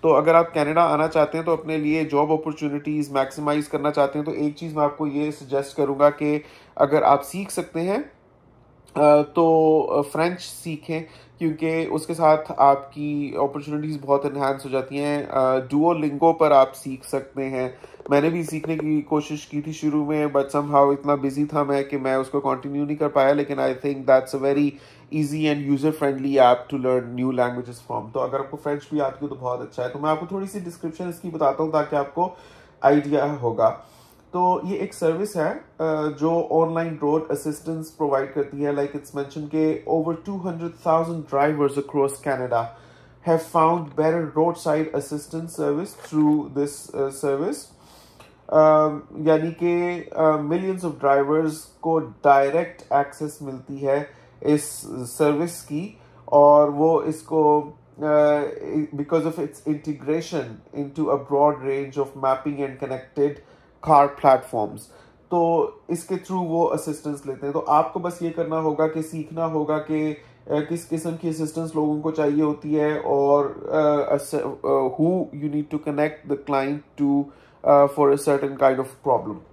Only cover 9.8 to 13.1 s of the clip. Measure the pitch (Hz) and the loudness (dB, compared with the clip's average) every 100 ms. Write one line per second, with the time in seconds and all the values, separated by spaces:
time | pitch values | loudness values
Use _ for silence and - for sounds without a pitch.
9.8 | - 131 143 156 170 180 - - 170 151 | 2 0 -2 -2 -2 -2 -12 -14 -12 -12
10.8 | - 160 160 - - _ 165 156 160 160 | -8 -8 -8 -18 -20 _ -4 -2 -2 -2
11.8 | 165 151 156 165 156 156 156 - 139 139 | -2 -4 -6 2 4 4 0 2 4 4
12.8 | - 147 147 | -2 -10 -6